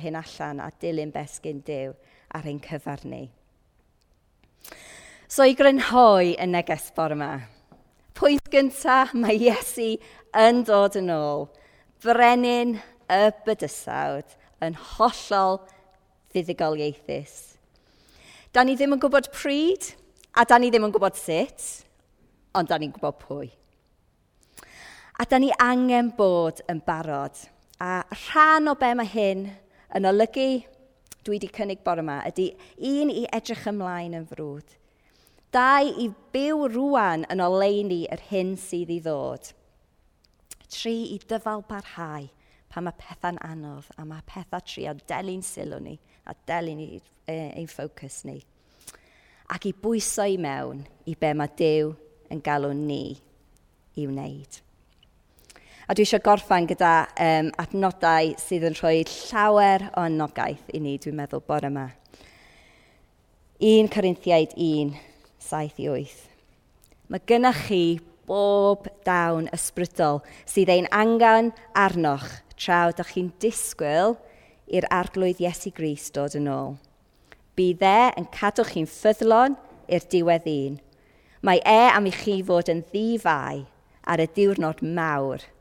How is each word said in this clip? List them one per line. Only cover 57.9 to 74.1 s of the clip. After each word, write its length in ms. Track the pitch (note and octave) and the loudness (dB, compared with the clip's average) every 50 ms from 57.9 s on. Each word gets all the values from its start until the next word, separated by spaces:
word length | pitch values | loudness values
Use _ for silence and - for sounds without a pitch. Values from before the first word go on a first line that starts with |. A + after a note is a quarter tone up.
| F3+ - - E3 D#3+ D#3+ D#3+ D#3+ D3+ - | 0 0 2 4 4 4 2 0 -4 -6
sydd 240 | - - F#3 E3+ D#3+ E3 | -8 -6 -4 -2 -2 -2
yn 100 | D#3 - | -2 0
rhoi 240 | - E3 D#3+ E3 E3 | 0 2 2 2 0
llawer 840 | - - - - - - G#3+ G#3 G#3+ G#3+ G#3 G3+ G3 F#3+ F#3+ G3 G3+ | -2 -8 -14 -12 -6 0 2 4 4 6 6 6 6 4 2 0 -4
o 160 | - F#3 F3 | -4 -4 -2
anogaeth 640 | E3 D#3+ D#3 D3+ D3+ - - A#2 - D3 - - - - | -2 -2 -2 -4 -4 -4 -6 -6 -6 -6 -10 -12 -10 -10
i 80 | D#3 | -8
ni, 160 | D3+ C#3+ C#3 | -6 -6 -6
dwi'n 240 | C#3 - D#3 D3 D3+ | -8 -8 -8 -8 -8
meddwl, 240 | C#3+ - - C#3 - | -8 -8 -10 -8 -6
bore 240 | - D3+ D3+ C#3 C#3 | -4 -4 -4 -4 -4
'ma. 220 | C#3 C#3+ C3+ B2+ - _ _ _ _ - - - - _ - - _ _ _ _ _ _ _ _ _ _ _ _ _ _ _ _ _ _ _ _ _ - | -6 -6 -8 -10 -14 _ _ _ _ -20 -20 -20 -20 _ -20 -20 _ _ _ _ _ _ _ _ _ _ _ _ _ _ _ _ _ _ _ _ _ 2
Un 300 | - G#3+ A3 A3 G#3+ G#3 - | 4 6 8 8 6 4 2
Corinthiaid 640 | G#3+ F#3 F#3 F3 - - F#3 E3+ D#3+ D#3 D#3 - | 0 0 0 0 -2 0 2 4 4 2 2 -2
un, 380 | - E3+ D#3+ D#3 D3+ D3 C#3+ C#3+ - - - _ _ _ _ _ - - | -2 -2 0 0 0 -2 -2 -6 -10 -16 -20 _ _ _ _ _ -20 -12
saith 360 | - D#3 D#3 D3+ D3+ - - | -8 -8 -6 -8 -8 -10 -8
i 100 | C3+ D3 | -6 -6
wyth. 380 | C#3 B2+ C#3 - - - - _ _ _ _ _ _ _ _ _ _ _ _ _ _ _ _ - | -6 -6 -8 -10 -16 -20 -20 _ _ _ _ _ _ _ _ _ _ _ _ _ _ _ _ -12
"Mae 120 | - F#3+ - | -12 -4 0
gennych 380 | - A#3 A#3+ B3 B3+ A#3+ - - | 2 4 4 4 4 2 0 -2
chi 320 | - G#3 F3+ E3+ E3 E3+ E3 - - _ _ _ | -2 0 2 2 2 0 -2 -6 -14 _ _ _
bob 640 | - F#3 G3+ G3+ G3+ G3+ G3+ G3 G3+ G3+ G3+ - F#3+ - _ - | -4 -2 0 2 2 4 4 4 4 2 0 -4 -14 -14 _ -2
dawn 460 | F#3 F3+ F3 E3+ E3+ E3 D#3+ D#3+ - | 0 2 2 2 2 0 -2 -2 -4
ysbrydol 720 | - E3+ - - - F3+ F3 - - - E3+ D3 D3 C#3+ - - - - - | -6 -8 -8 -6 -6 -6 -6 -4 0 0 2 2 2 0 -4 -10 -20 -18 -10
sydd 240 | - - G3+ F#3 F3+ | -2 2 2 4 6
ein 160 | F3+ F3+ F3+ - | 4 4 4 2
angan 600 | - G#3 G#3+ A3+ A3+ A3+ A#3 A3+ A3 A3+ A3+ A#3 A3 - - - - | 2 2 2 4 4 6 6 6 6 6 4 2 -4 -8 -10 -4 0
arnoch 540 | G3 G3 F#3+ F3 F3 D#3+ D3 C#3 C#3 C3 - - - - - - | 2 2 2 2 0 0 0 0 -2 -6 -12 -16 -18 -20 -20 -14
tra 320 | - - - F3 F3 F3 E3+ | -6 -2 2 2 4 4 2
ydych 200 | E3+ - F3 - - | 0 -2 -8 -8 -6
chi'n 180 | F#3 F3+ F3 - - G3+ | -6 -6 -6 -4 -2 -2
disgwyl 720 | A#3 A3 - - - - - D#3+ D3 D3+ E3 F#3 A3 | -2 -2 -4 -8 -8 -6 -4 -2 0 2 2 2 2